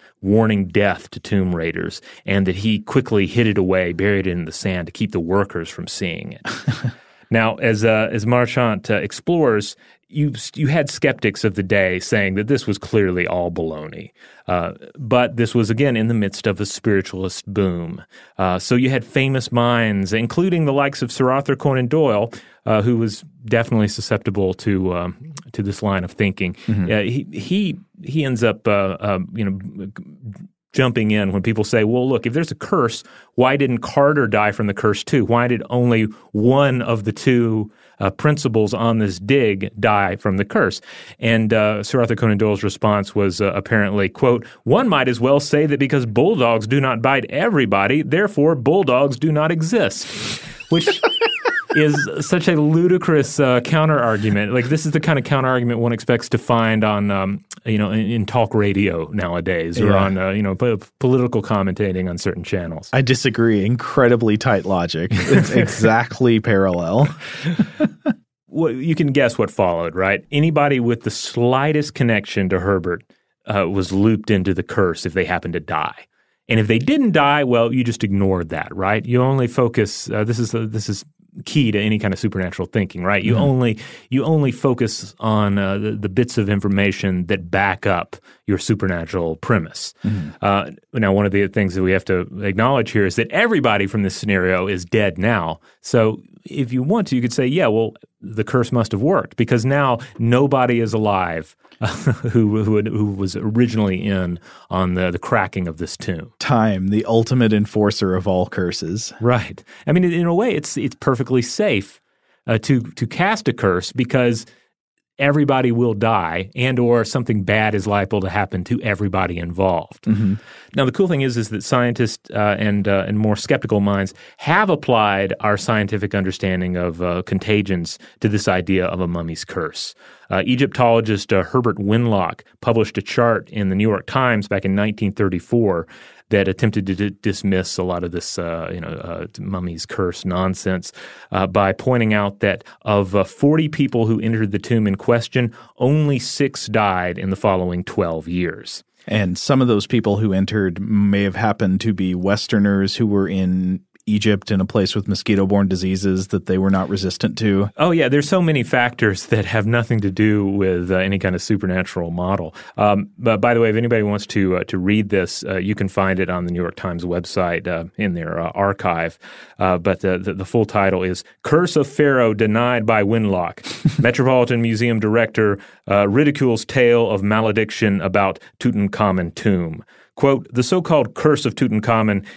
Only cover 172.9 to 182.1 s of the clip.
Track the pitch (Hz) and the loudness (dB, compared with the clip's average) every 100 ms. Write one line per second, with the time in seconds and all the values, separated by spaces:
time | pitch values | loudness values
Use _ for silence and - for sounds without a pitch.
172.9 | 110 101 113 104 92 85 - - - - | 2 2 2 2 0 -2 -8 -14 -2 -2
173.9 | - 117 123 131 127 120 120 117 110 120 | 2 2 4 4 4 2 2 0 0 0
174.9 | 113 107 113 113 117 107 98 - - - | 0 2 2 2 2 2 0 -8 -10 0
175.9 | 101 101 113 147 143 131 113 - 135 120 | 2 4 4 2 2 2 0 0 2 4
176.9 | 120 113 101 101 110 110 104 107 - 110 | 4 2 0 2 2 2 0 -2 0 0
177.9 | 98 92 101 95 - - - 120 104 101 | 2 0 2 0 -2 -12 -4 -2 0 0
178.9 | - 107 92 85 - 113 92 82 78 - | 2 2 2 -2 -4 0 0 -2 -8 -16
179.9 | _ _ - 139 135 - 120 120 180 165 | _ _ 0 2 2 0 -2 0 0 2
180.9 | 156 110 - 151 143 120 - 127 107 107 | 2 2 0 2 2 0 -2 0 0 2
181.9 | 113 110 | 2 2